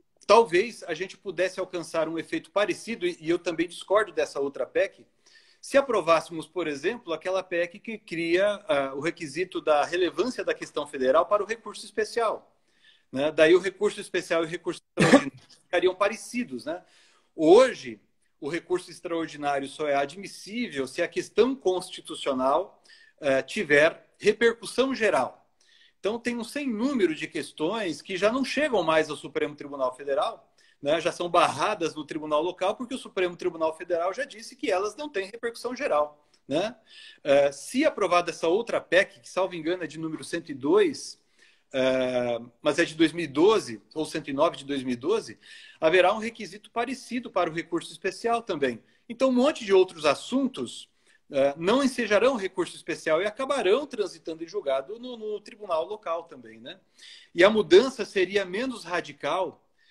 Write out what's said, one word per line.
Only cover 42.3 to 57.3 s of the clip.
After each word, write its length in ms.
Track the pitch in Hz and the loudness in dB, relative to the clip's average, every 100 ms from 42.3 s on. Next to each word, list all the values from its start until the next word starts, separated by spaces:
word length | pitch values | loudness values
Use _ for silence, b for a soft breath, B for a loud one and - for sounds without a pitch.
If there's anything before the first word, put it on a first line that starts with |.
| 117 120 _ | -4 -8 _
mas 160 | 151 147 | -2 0
é 60 | |
de 100 | 160 | 0
dois 180 | 160 160 | 2 2
mil 120 | 165 | 0
e 20 | 160 | -4
doze, 560 | 143 190 214 127 110 _ | 4 6 6 0 -10 _
ou 140 | 156 156 | -8 -6
cento 240 | 165 147 | -6 -4
e 20 | |
nove 260 | 135 165 147 | 0 0 0
de 60 | |
dois 200 | 139 139 | -6 -6
mil 80 | 127 | -4
e 40 | 120 | -4
doze, 400 | 147 220 139 104 b b b b | -2 -2 -4 -14 b b b b
haverá 340 | 160 185 180 | 4 6 6
um 40 | 220 | 2
requisito 520 | 226 220 190 202 - | -4 -8 -12 -14 -10
parecido 600 | 233 240 262 - 247 233 | -6 -6 -6 -8 -8 -4
para 180 | 185 170 | -2 -2
o 20 | |
recurso 380 | 160 160 170 - | -2 -4 -6 -6
especial 520 | 165 196 185 226 233 | -8 -8 -4 -2 -2
também. 380 | 226 160 135 113 _ _ - | -2 -2 -2 -2 _ _ -12
Então, 220 | 233 262 | 0 2
um 20 | |
monte 320 | 247 269 320 | 4 2 0
de 80 | 214 | 4
outros 340 | 190 185 160 151 | 4 4 2 2
assuntos, 800 | 131 - 262 269 - 117 - - _ _ _ - | 2 0 -2 -2 -4 -10 -10 -18 _ _ _ -6
é, 200 | 143 139 147 | 0 0 0
não 260 | 170 254 | 2 2
ensejarão 540 | 277 - 214 208 240 254 | 2 0 2 4 4 2
recurso 400 | 190 - 165 - | -4 -4 -6 -8
especial 440 | - 156 165 160 | -10 -6 0 0
e 60 | 208 | 0
acabarão 600 | 214 262 277 185 240 294 | -4 -4 0 2 2 0
transitando 560 | - 185 165 - 160 | -6 -6 -8 -12 -12
em 20 | 165 | -10
julgado 540 | 202 139 135 143 226 | -8 -2 -2 -4 -12
no, 160 | 254 233 | -12 -12
no 240 | 214 208 | -10 -10
tribunal 440 | 208 214 208 160 | -12 -14 -4 -2
local 380 | 175 208 175 170 | -2 -6 -6 -8
também, 360 | 165 139 113 110 | -8 -18 -20 -18
né? 180 | 127 185 _ b b b b | -18 -20 _ b b b b